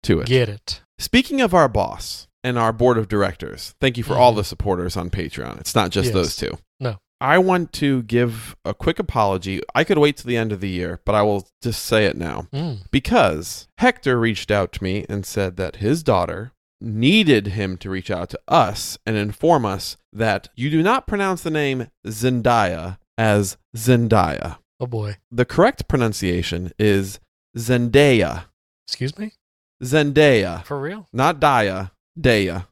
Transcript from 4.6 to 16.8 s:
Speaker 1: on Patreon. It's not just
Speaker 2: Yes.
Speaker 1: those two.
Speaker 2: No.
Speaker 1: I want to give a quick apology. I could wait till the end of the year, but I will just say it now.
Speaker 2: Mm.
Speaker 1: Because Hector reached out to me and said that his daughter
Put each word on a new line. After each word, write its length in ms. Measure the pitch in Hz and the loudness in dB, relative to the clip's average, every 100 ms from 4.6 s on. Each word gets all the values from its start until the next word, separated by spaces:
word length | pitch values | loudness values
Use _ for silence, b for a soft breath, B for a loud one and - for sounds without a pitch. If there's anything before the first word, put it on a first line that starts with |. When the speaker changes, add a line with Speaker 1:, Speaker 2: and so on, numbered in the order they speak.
| 101 90 87 92 | -4 -2 -2 -6
Speaker 1:
on 120 | 87 | -4
Patreon. 500 | 95 80 - 57 - | -4 -6 -8 -10 -10
It's 140 | - 117 | -4 0
not 140 | 90 | 0
just 160 | 95 120 | 0 0
Speaker 2:
Yes. 60 | |
Speaker 1:
those 220 | 98 82 - | 0 -2 -4
two. 220 | - - _ _ | -8 -8 _ _
Speaker 2:
No. 180 | 127 104 _ _ | -8 -8 _ _
Speaker 1:
I 160 | 127 165 | 2 2
want 340 | 185 180 170 | 4 0 -2
to 280 | - 147 131 | -2 0 0
give 520 | 110 117 120 110 - - 85 | 0 0 0 -4 -14 -12 -10
a 80 | |
quick 240 | 101 - 160 | -4 -4 -2
apology. 640 | 190 123 104 95 92 95 - - | -4 0 0 0 -4 -6 -4 -2
I 80 | |
could 160 | 160 175 | 2 4
wait 180 | 147 143 | 2 0
till 100 | 123 | -2
the 100 | 117 | -2
end 140 | 113 | -2
of 80 | 101 | -4
the 100 | 98 | -4
year, 300 | 90 85 87 - | -4 -6 -6 0
but 80 | 104 | 2
I 60 | |
will 260 | 104 101 - _ | 2 0 -6 _
just 240 | 120 110 - | -6 -6 0
say 200 | 110 104 | 2 2
it 100 | - | 0
now. 300 | 82 53 - | -6 -8 -8
Speaker 2:
Mm. 280 | 135 165 113 92 | -6 -6 -8 -4
Speaker 1:
Because 800 | 135 - 233 110 78 82 - - - | -2 2 2 4 0 -8 -14 -18 0
Hector 420 | 247 240 139 123 | 0 0 0 2
reached 300 | 117 104 - | 0 -2 -2
out 200 | 104 92 | 0 0
to 100 | - | -4
me 220 | 95 98 - | -4 -4 -4
and 160 | 101 92 | -8 -6
said 300 | - 95 90 | -4 -4 -4
that 180 | 90 - | -8 -4
his 240 | 101 160 | -2 0
daughter 480 | 156 98 85 85 117 _ _ _ | 2 2 2 -6 -12 _ _ _